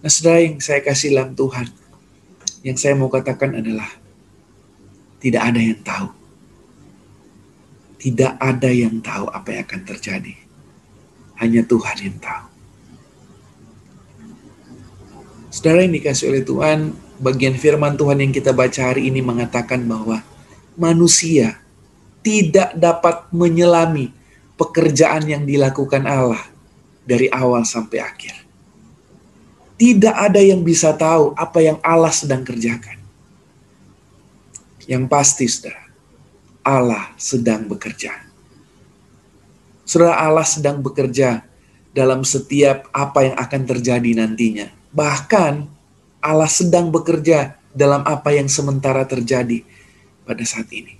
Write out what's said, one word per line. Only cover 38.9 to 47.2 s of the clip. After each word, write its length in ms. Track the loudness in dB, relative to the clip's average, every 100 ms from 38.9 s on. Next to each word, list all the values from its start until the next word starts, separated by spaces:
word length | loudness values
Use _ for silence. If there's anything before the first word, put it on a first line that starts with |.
| _ _ _ _ _ _ _ _ _
Saudara, 320 | -4 4 4 4
Allah 320 | 2 2 0
sedang 320 | -2 -2 -2
bekerja 640 | -6 -4 -4 0 0 0 -8 _ _ _ _
dalam 320 | 0 0 0
setiap 640 | -2 -4 -2 2 4 2 -4 -4
apa 320 | 0 2 2
yang 80 | 0
akan 260 | -6 -6 -4
terjadi 480 | -4 0 0 0 0
nantinya. 560 | -2 -2 -2 -2 -12 _ _ -4
Bahkan, 720 | -2 -4 0 2 2 -2 -8 -18 _ _ _ _
Allah 240 | 0 2 2
sedang 400 | 0 2 2 2
bekerja 720 | -2 0 -2